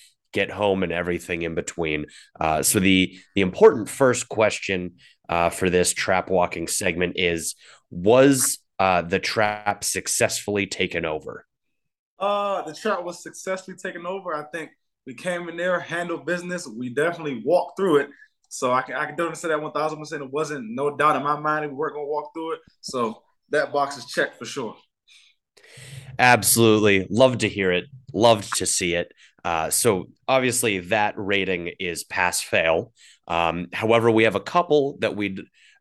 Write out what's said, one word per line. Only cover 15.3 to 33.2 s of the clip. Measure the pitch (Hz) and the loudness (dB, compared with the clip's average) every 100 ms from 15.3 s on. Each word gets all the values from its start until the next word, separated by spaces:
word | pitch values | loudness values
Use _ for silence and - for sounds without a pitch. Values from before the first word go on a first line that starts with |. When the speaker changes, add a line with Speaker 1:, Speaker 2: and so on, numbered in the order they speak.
| 175 170 | -6 -6
Speaker 2:
in | 170 | -6
there, | 180 175 | -2 -2
handled | - 165 175 165 135 | -4 -6 -6 -6 -4
business. | 175 180 180 143 | -4 -4 -8 -10
We | 110 127 | -10 -6
definitely | 123 160 170 151 120 113 | 0 0 -2 -6 -6 2
walked | 170 170 - | 2 2 -2
through | 190 143 | 4 4
it. | 139 - - _ _ | 2 -8 -20 _ _
So | - 127 | -4 0
I | 127 | 0
can, | 127 127 | -2 -6
I | 151 | -6
can | 151 | -4
definitely | 170 160 | -4 -4
say | 170 | -2
that | 151 | -2
one | 151 | -2
thousand | 147 156 156 | -4 -4 -6
percent. | 151 151 | -10 -10
It | 135 | -6
wasn't | 139 156 147 110 | -4 -4 -6 -8
no | 123 143 139 | -4 -4 2
doubt | 151 135 | 2 2
in | |
my | 143 151 | 0 -2
mind | 151 151 151 | -2 -2 -4
we | |
weren't | 135 151 | -6 -6
gonna | 147 143 | -6 -6
walk | 151 - | -6 -8
through | 165 165 160 | -10 -10 -10
it. | _ _ | _ _
So | - 127 113 110 _ _ _ | -10 -4 -4 -6 _ _ _
that | 147 139 | -2 0
box | 143 139 135 | 0 -2 -4
is | 120 | -8
checked | - 139 - | -4 -4 -6
for | |
sure. | 117 - 110 - _ _ _ - _ _ _ _ - - - - - - | -12 -8 -10 -10 _ _ _ -20 _ _ _ _ -20 -20 -18 -18 -8 4
Speaker 1:
Absolutely. | 123 120 98 113 113 107 104 98 92 | 6 8 6 6 6 6 6 4 2
Love | 104 131 120 | 4 4 4
to | 107 | -2
hear | 101 95 | 0 0
it. | 90 90 - - | 0 -2 -14 -8
Love | 92 117 110 98 - | 4 6 6 2 -4
to | 90 | -2
see | - 90 | -2 0
it. | 85 87 _ - _ 87 | -2 -4 _ -20 _ -4
Uh, | 82 80 | -2 -2
so | - 120 95 - _ - | 0 2 0 -2 _ 0
obviously | 131 127 - 117 98 | 2 2 0 0 0
that | 85 107 107 - | 0 0 0 -2
rating | 98 101 95 90 87 - | -2 0 0 -2 -4 -6
is | 90 82 | -6 -6
pass | - 98 90 - | -6 0 0 0
fail. | - 101 82 82 - _ - _ | -2 0 2 2 -2 _ -20 _